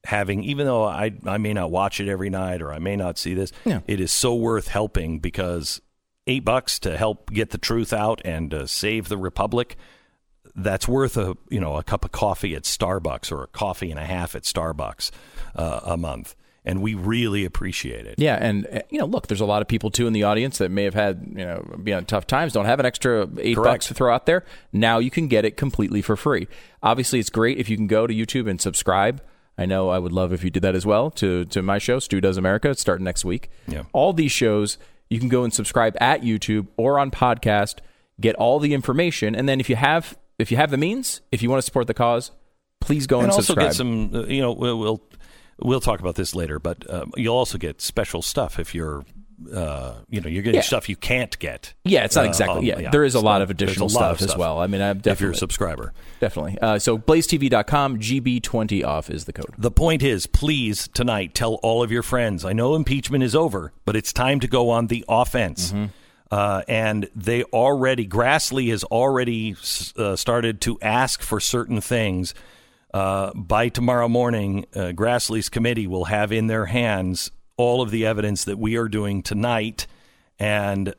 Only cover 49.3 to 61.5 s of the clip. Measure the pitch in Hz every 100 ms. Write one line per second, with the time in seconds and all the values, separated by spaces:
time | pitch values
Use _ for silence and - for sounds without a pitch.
49.3 | - 82 95 80 69 64 57 - 107 78
50.3 | 87 104 - - 120 - 92 - 123 120
51.3 | - 80 58 - - 180 170 104 - 113
52.3 | 85 92 85 120 - 82 147 143 120 107
53.3 | 101 95 92 95 95 95 113 101 85 95
54.3 | - 82 80 92 98 101 98 104 95 98
55.3 | 82 90 - 95 67 57 - - - 110
56.3 | - 76 98 110 104 120 113 110 160 156
57.3 | 156 139 120 - 147 139 117 107 135 123
58.3 | 123 - 117 107 98 65 76 76 76 -
59.3 | - - - 113 - 165 160 135 104 -
60.3 | - 147 147 113 104 - - 123 107 90
61.3 | - 113